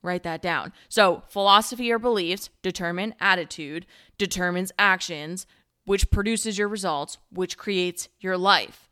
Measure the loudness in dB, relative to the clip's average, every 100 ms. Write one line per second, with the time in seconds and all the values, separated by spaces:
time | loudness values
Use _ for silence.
0 | -4 -6 -6 -6 -2 -4 -6 -16 _ 4
1 | 4 4 -4 0 6 6 6 -6 -2 0
2 | 2 0 0 -4 -8 _ -6 -4 -6 -4
3 | -6 -2 2 2 -2 -10 -10 -10 -12 -20
4 | _ _ -4 -2 -2 -2 -4 2 2 2
5 | -2 -8 -10 -10 -12 _ _ _ -2 0
6 | 2 2 0 -2 -2 -2 -4 -2 -4 -4
7 | -6 -12 _ -6 -6 -6 -4 -2 -2 -4
8 | -14 _ -4 0 4 4 2 -14 _